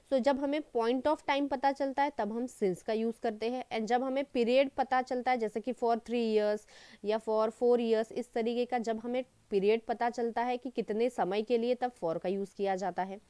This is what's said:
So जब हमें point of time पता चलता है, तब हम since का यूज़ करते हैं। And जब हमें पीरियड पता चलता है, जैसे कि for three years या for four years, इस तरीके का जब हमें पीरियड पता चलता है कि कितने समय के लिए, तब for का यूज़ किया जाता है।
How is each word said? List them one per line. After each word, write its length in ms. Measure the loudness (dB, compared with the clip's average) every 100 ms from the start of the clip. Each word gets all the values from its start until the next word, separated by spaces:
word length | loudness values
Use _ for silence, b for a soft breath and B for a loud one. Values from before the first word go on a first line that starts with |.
| -2
So 80 | 2
जब 180 | 2 2
हमें 220 | 0 -2 -2 -2
point 260 | 0 2
of 200 | 0 0
time 240 | 0 -2 0
पता 240 | 0 0
चलता 300 | 0 -2 0
है, 100 | -2 -2
तब 140 | -4
हम 140 | -4 -6
since 360 | -2 -2 -2
का 100 | -2
यूज़ 280 | -2 -2 -2
करते 280 | -4 -4 -4
हैं। 140 | -4
And 200 | -6 -4
जब 180 | 0 0
हमें 220 | 0 -2
पीरियड 460 | -2 0 4 4 2
पता 320 | 0 0 0
चलता 280 | 0 -2 0
है, 60 | 0
जैसे 240 | 0 -4
कि 120 | -6
for 220 | -2 0
three 440 | 0 0 -2 2 2
years 280 | 2 0 -6 B B B
या 160 | -2 -2
for 280 | 0 2 2
four 280 | 2 4 4
years, 360 | 4 2 0
इस 200 | -4 -6
तरीके 320 | -2 -2 0
का 140 | 0 -2
जब 200 | -2 -4
हमें 260 | -4 -4 -6 _ -2
पीरियड 320 | 2 4 2
पता 280 | 0 -2 -2
चलता 320 | -2 -4 -2
है 140 | -2 -2
कि 140 | -4
कितने 400 | -6 -2 0 0
समय 320 | 0 -2 0
के 160 | 0 0
लिए, 160 | 0
तब 180 | 0 -2
for 280 | -4 -4 -2
का 80 | -2
यूज़ 260 | -4 -4 -4
किया 200 | -2 -2
जाता 260 | -2 -4
है। 180 | -6 -8